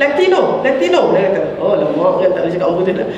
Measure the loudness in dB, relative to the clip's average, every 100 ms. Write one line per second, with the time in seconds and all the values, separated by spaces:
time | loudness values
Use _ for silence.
0 | 0 2 2 2 0 0 0 0 2 2
1 | 2 2 0 0 -4 -4 -2 0 0 0
2 | 0 2 0 0 -2 -2 -2 0 -2 -2
3 | -4